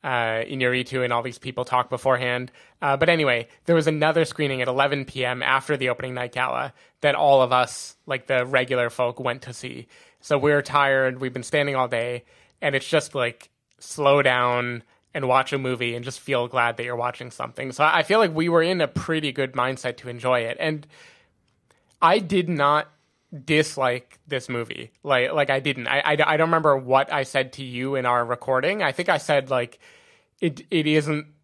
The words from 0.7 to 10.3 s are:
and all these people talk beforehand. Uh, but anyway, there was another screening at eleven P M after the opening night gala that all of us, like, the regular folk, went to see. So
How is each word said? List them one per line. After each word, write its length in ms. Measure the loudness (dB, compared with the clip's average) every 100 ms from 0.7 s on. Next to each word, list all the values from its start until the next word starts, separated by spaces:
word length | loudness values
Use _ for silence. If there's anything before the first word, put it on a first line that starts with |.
| 0 -4 -4
and 80 | -2
all 80 | -2
these 160 | -4 -10
people 260 | -10 -8
talk 240 | -2 0 0
beforehand. 640 | -2 0 0 0 -4 -6 -14 -20 _
Uh, 160 | -2 4
but 100 | 6
anyway, 400 | 6 4 0 -2 _
there 100 | 2
was 120 | 4 4
another 400 | 2 2 4 0
screening 340 | 0 -2 0
at 80 | -2
eleven 380 | 2 2 0 -6
P 180 | -4
M 180 | -4 -2
after 360 | 0 0 0 -2
the 100 | -2
opening 240 | -4 -6
night 200 | -8 -8
gala 420 | -4 -4 -2 -6 -10 _ _
that 140 | 0
all 260 | 2 6 6
of 100 | 6
us, 460 | 4 2 -4 -16 -18
like, 220 | -8 -8 -2
the 180 | -2
regular 460 | 2 0 2 0 -2
folk, 280 | -2 -4 -2
went 200 | -6 -6
to 120 | -10
see. 320 | -14 -14 -14 -16 -20 _ _
So 180 | -2